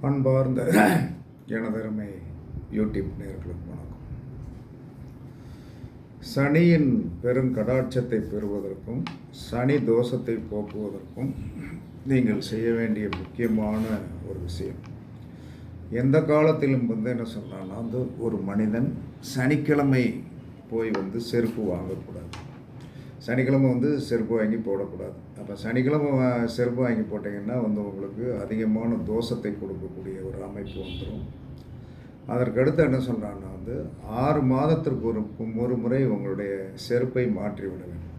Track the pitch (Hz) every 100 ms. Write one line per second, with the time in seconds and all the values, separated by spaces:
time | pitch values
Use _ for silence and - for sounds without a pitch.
0 | 135 143 131 131 131 127 120 185 208 170
1 | - - - - - 110 113 107 110 107
2 | 101 95 85 - - - - 107 107 104
3 | 87 - - 110 85 85 - - - -
4 | - - - - - - - - - -
5 | - - - - - - - - - -
6 | - - - - 143 156 175 165 139 110
7 | 87 85 123 127 131 110 107 131 123 127
8 | 117 110 - 104 101 101 98 98 107 123
9 | 170 - - - - 120 127 147 113 113
10 | 120 127 - 113 - 104 101 - 104 95
11 | 95 - 135 - - - - - - -
12 | 135 135 117 101 - 110 113 117 113 107
13 | 104 90 82 - 117 110 107 110 110 107
14 | - - - 95 - - - - - -
15 | - - - - - - - - - 113
16 | 131 151 156 151 156 156 139 131 120 110
17 | 113 117 113 107 104 95 95 101 117 120
18 | 131 - 113 104 95 101 107 113 135 -
19 | - - - - 127 147 143 147 139 131
20 | 117 - - - - - - 113 113 98
21 | 95 113 117 120 113 - 104 87 87 92
22 | - - - - - - - - - -
23 | - - - 123 131 135 135 123 139 147
24 | 107 117 107 113 107 110 98 98 98 95
25 | 98 92 - 101 104 101 107 123 127 151
26 | 147 135 127 120 117 117 123 120 123 110
27 | 107 104 104 101 101 123 110 104 104 98
28 | 98 107 123 107 101 110 110 110 117 117
29 | 87 110 117 113 104 101 95 87 90 85
30 | 95 95 95 92 95 101 101 - 92 -
31 | - 214 - - - - - - - -
32 | - - - 117 120 107 135 156 147 127
33 | 123 110 104 98 95 90 85 135 156 -
34 | - 113 139 156 131 131 156 147 151 123
35 | 113 107 107 - 113 110 120 123 117 135
36 | 127 104 98 98 101 98 95 - - 120
37 | 120 127 120 95 101 95 95 90 87 85
38 | 85